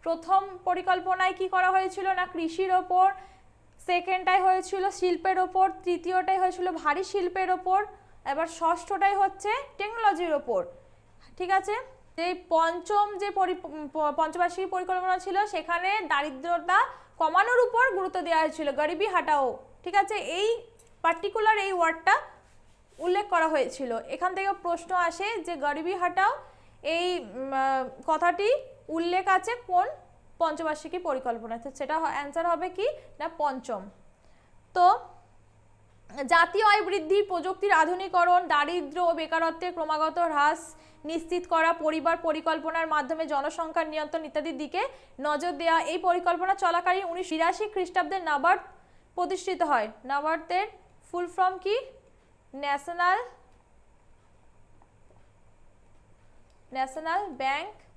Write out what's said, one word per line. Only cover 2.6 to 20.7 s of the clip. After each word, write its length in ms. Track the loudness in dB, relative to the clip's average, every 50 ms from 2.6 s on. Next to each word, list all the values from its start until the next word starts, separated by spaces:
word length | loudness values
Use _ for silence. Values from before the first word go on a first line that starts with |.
| 0 2 2 2 2
ওপর, 240 | 2 4 6 6 4 4 0 -14 -20 -20 -20 _ -20 _ _ _ -20 _ _ -2 0
সেকেন্ডটাই 520 | 0 0 2 0 -2 0 2 2 4 4 6
হয়েছিল 380 | 4 4 2 0 -2 -4 -2 -2 -2 -2 0
শিল্পের 400 | 0 0 0 2 2 0 2 2 2
ওপর, 200 | 0 4 4 4 4 2 -2 -4
তৃতীয়টাই 540 | -2 -2 -2 -2 0 0 0 2 2 2 2 2
হয়েছিল 240 | 0 0 0 -4 -4 -4 -2 0
ভারী 200 | 0 0 0 -2 -2 -2
শিল্পের 380 | -2 -2 0 0 -2 0 0 0 0
ওপর, 220 | 2 2 2 2 2 0 -8 -20 -20 -20 -20 -12 -6 -4 -2
এবার 160 | -2 -2 -4 -4 0
ষষ্ঠটাই 560 | 2 2 2 2 0 -4 -2 2 2 2 4 4 2
হচ্ছে 280 | 2 0 -2 -2 -2 -2 -2 -4 -10 -8 -8
টেকনোলজির 540 | -8 -6 -4 2 2 2 2 2 0 0 -2 -2
ওপর, 200 | -2 -2 -2 -2 -2 -4 -12 -20 -20 -20 -20 _ _ _ _ -20 -20 -20 -10 -8
ঠিক 120 | -2 0 0 0
আছে। 160 | 2 0 -4 -4 -6 -10 -18 -20 -20 -16 -8 -4 -4
এই 60 | -4 -4 -6 -4 0 2
পঞ্চম 540 | 2 2 2 0 -4 -4 0 2 2 2 0 -2 -6 -6
যে 60 | -4 0 0
পরি-, 220 | 0 0 0 -6 -8 -14 -12 -12 -12 -8 -4
প-, 180 | -2 -2 -2 0 0
পঞ্চবার্ষিকী 480 | -2 -2 0 0 0 0 0 -4 -6 -4 -4
পরিকল্পনা 420 | -4 -2 -2 -2 -2 0 0 -2 -2 -2
ছিল, 120 | -2 0 0 0 0 -2
সেখানে 360 | -6 -4 -2 -4 -2 0 0 -2 -2 0 0 0
দারিদ্রতা 680 | 0 0 -2 -6 -8 -4 -2 -2 -2 0 2 4 4 4 2 -2 -16 -20 -20 -4 0
কমানোর 400 | 0 2 4 4 4 6 6 4 4
উপর 180 | 4 4 4 4 4 2
গুরুত্ব 220 | 0 -2 -2 -4 -4 -2
দেওয়া 140 | 0 2 2 2
হয়েছিল, 260 | 0 -2 -2 -4 -4 0 0
গরিবি 260 | 0 0 0 0 -2 0 0
হাটাও, 320 | 0 2 2 2 2 2 0 -2 -6 -12 -20 -20 -14 -12
ঠিক 100 | 0 2 2 2
আছে, 140 | 2 0 -4 -4 -4 -2 0
এই 100 | 2 0 0 0 -4 -14